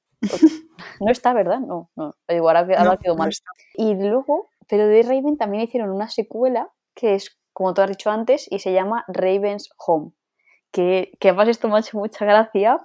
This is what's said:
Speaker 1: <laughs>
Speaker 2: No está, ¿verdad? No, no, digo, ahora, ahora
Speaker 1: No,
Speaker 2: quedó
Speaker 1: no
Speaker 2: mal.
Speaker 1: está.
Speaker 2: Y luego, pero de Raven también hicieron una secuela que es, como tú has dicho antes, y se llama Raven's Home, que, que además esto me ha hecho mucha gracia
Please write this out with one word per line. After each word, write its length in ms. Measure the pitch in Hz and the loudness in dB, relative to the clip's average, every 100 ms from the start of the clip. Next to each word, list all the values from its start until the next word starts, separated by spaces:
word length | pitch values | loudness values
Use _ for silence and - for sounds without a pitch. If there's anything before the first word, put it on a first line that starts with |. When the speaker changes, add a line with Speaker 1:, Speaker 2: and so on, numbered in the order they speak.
| _ _ | _ _
Speaker 1:
<laughs> 480 | 208 185 311 311 - _ - - | -6 4 4 4 -12 _ -20 -6
Speaker 2:
No 100 | 202 | -2
está, 220 | 247 247 | 0 0
¿verdad? 260 | 247 175 233 | 0 0 -2
No, 300 | 254 170 165 - | -4 -10 -12 -12
no, 180 | 151 - - | -12 -12 -4
digo, 200 | 170 165 | 0 4
ahora, 120 | 165 | 4
ahora 240 | 175 185 | 2 2
Speaker 1:
No, 140 | 180 190 | 2 2
Speaker 2:
quedó 160 | 180 | -2
Speaker 1:
no 40 | 165 | -2
Speaker 2:
mal. 80 | 160 | -2
Speaker 1:
está. 200 | 156 - - _ | -4 -16 -20 _
Speaker 2:
Y 200 | - 220 | -4 -2
luego, 560 | 190 196 233 277 302 440 _ _ | -2 -2 -2 -2 -4 -4 _ _
pero 180 | 208 214 | 0 4
de 160 | 214 | 4
Raven 340 | 233 262 277 302 | 4 0 0 -2
también 240 | 214 202 | -4 -4
hicieron 260 | 233 247 208 | -4 -4 -4
una 180 | 190 220 | -6 -6
secuela 580 | - - 220 254 240 311 _ _ | -6 -6 -2 0 0 -6 _ _
que 200 | - 233 | -4 0
es, 240 | 196 - _ _ | 0 -2 _ _
como 200 | - 190 | -4 -2
tú 60 | 180 | 0
has 60 | 196 | 0
dicho 200 | 196 - | 0 -4
antes, 360 | 214 226 285 - | -2 0 -2 -2
y 80 | 196 | -8
se 140 | 196 | 0
llama 320 | 185 190 233 - | 0 0 -4 -6
Raven's 640 | 185 185 196 202 202 - _ - | -4 0 0 -2 -6 -12 _ -2
Home, 260 | 165 156 _ _ _ _ _ _ | -2 -2 _ _ _ _ _ _
que, 400 | - 180 185 185 _ | -2 0 0 -4 _
que 80 | 196 | 2
además 180 | 180 220 | 4 2
esto 200 | 226 226 | 2 0
me 80 | 214 | 0
ha 40 | |
hecho 160 | 220 220 | -2 -8
mucha 260 | 214 - 208 | -8 -4 2
gracia 540 | 208 220 202 208 262 | 4 4 0 2 0